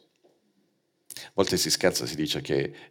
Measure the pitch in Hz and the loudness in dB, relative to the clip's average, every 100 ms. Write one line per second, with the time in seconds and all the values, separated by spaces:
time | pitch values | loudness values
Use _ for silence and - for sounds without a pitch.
0 | _ _ _ _ _ _ _ _ _ _ | _ _ _ _ _ _ _ _ _ _
1 | _ - - - 95 90 80 - 90 - | _ -16 -6 0 2 2 2 4 2 2
2 | 62 76 76 76 71 71 69 - - | -4 -2 -2 -2 0 0 0 -6 -10